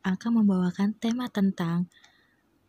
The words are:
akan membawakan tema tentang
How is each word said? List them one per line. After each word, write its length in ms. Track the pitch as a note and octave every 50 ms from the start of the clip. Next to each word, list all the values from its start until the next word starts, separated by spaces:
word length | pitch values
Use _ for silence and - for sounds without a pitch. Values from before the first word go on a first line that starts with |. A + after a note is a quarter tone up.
| -
akan 320 | F#3+ F#3 F#3+ - A#3 A#3 A3+
membawakan 560 | G#3+ G3+ F#3+ F3+ F3+ F3+ F3 - G3+ G#3 A3
tema 320 | - - A#3 A3+ B3 B3
tentang 640 | A#3+ - G#3+ G3 G3 F#3+ - F3+ E3 E3+ F3 F3+ - _ _ _ _ _ _ _ _ _ _ _ _ _ _ _